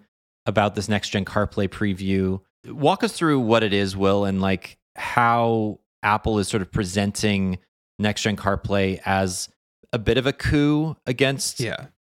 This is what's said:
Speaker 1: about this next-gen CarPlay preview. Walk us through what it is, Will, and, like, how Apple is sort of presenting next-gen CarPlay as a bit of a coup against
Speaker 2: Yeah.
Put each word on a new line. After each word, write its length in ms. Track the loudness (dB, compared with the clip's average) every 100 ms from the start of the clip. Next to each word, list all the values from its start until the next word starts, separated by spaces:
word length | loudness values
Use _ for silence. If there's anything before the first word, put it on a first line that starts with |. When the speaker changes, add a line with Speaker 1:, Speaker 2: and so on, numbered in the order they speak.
| -8 _ _ _ -2
Speaker 1:
about 280 | 2 2
this 140 | 0 -2
next-gen 380 | -2 0 -4 -2
CarPlay 420 | -2 -2 -2 -4
preview. 720 | -2 -4 -2 0 0 0 -2 -8 _ -16
Walk 380 | -2 0 2
us 80 | -2
through 280 | 0 0 2
what 220 | 4 2
it 120 | 4
is, 200 | 2 0
Will, 300 | 0 2 2
and, 160 | 0 0
like, 380 | 0 0 -4 -20 _
how 840 | -12 -2 2 2 4 2 2 -2 -6 _ _
Apple 360 | 0 0 2 0
is 100 | 0
sort 140 | -2
of 100 | -2
presenting 880 | -4 -2 0 -2 0 0 2 0 -4 -10 _ _ -4
next-gen 380 | -4 0 -2 0
CarPlay 640 | -2 -2 0 0 0 -2
as 460 | 0 0 0 -4 -10 _ _ _ _
a 60 | -2
bit 200 | 2 2
of 80 | 2
a 60 |
coup 640 | -2 0 2 2 2 -2 -6 -6
against 540 | 0 0 0 -6 -4
Speaker 2:
Yeah. 260 | -6 -6 -12 _